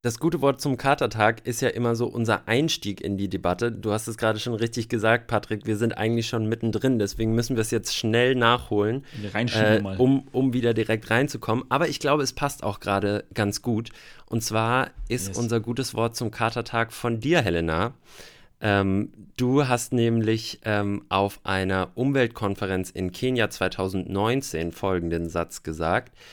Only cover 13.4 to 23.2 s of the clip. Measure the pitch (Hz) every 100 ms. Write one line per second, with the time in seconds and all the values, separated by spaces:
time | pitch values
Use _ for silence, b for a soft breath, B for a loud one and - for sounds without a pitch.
13.4 | 104 101 - 110 117 B B B B 113
14.4 | 113 110 113 127 - - - 117 98 95
15.4 | 117 117 113 120 127 113 117 113 117 -
16.4 | 113 120 110 117 113 - 120 117 127 170
17.4 | 104 85 82 80 117 - B B B B
18.4 | B _ 107 101 98 95 - - 95 -
19.4 | 123 135 135 123 - 123 117 113 107 110
20.4 | 110 - 110 104 101 101 - 95 101 -
21.4 | - 95 95 95 90 - 131 135 120 -
22.4 | 101 98 98 92 92 - 92 -